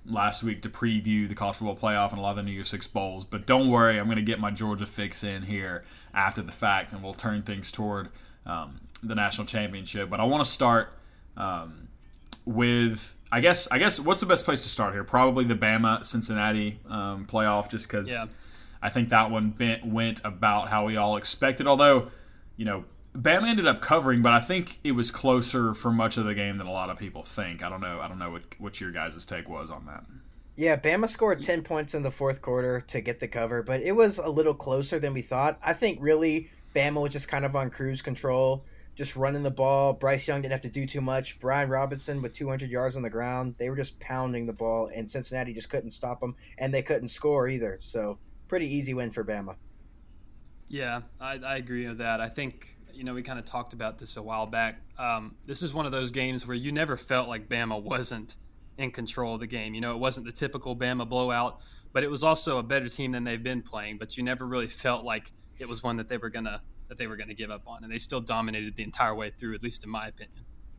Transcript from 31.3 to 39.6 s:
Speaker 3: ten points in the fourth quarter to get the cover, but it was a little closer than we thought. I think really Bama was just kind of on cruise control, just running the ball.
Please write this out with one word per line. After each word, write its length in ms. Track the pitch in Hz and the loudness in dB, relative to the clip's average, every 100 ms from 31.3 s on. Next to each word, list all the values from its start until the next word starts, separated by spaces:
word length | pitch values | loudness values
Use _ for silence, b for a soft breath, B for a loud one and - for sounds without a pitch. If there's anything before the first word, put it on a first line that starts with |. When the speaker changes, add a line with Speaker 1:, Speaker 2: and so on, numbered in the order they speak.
| 165 | 2
Speaker 3:
ten 220 | 143 170 | 0 -2
points 320 | 160 156 147 | 0 -2 -2
in 80 | 151 | -2
the 80 | 135 | -4
fourth 320 | - 135 135 | 0 -2 -2
quarter 380 | - 123 127 123 - | -2 0 0 -2 -4
to 120 | 127 | -4
get 200 | 113 117 | -4 -4
the 80 | 123 | -4
cover, 340 | 120 117 120 | -2 -2 -2
but 200 | 113 131 | -2 -2
it 100 | 156 | 2
was 260 | 214 214 190 | 6 6 4
a 100 | 160 | 0
little 240 | 147 160 | 4 4
closer 460 | 143 135 131 139 160 | 2 0 -2 0 -2
than 160 | 143 | -2
we 80 | 131 | -4
thought. 380 | 117 127 143 - | -2 0 0 0
I 120 | 156 | -2
think 260 | 165 226 151 | 2 0 2
really 500 | 143 156 160 156 160 B - | 4 6 6 2 -2 B -2
Bama 260 | 143 143 147 | 2 2 2
was 120 | 143 | -2
just 160 | 139 - | -4 -4
kind 160 | 139 | -2
of 100 | 139 | 0
on 160 | 139 127 | 0 -2
cruise 320 | - 135 131 | -2 -4 -4
control, 600 | - 123 135 127 131 135 b b b - | -4 -4 0 4 4 2 b b b -8
just 180 | 139 | -8
running 300 | 131 135 143 | 0 0 0
the 60 | 139 | -2
ball. 420 | 123 | 2